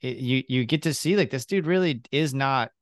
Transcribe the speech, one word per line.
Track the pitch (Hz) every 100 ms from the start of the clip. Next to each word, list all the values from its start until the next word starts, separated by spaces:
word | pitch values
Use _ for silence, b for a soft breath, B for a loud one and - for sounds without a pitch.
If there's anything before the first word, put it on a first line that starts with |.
it, | 127 123
you, | 123 131 127
you | 127 113
get | 151
to | 165
see, | 135 151 202
like, | 139
this | 131 -
dude | 196 156
really | 185 180 120 -
is | 139 156
not | 135 135 135 113 _